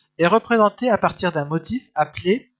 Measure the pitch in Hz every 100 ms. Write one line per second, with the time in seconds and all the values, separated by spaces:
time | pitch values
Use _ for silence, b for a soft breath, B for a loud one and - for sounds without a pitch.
0 | _ - 170 220 - 233 208 202 247 202
1 | 175 - 180 160 143 160 - 240 - -
2 | 151 - 175 240 - _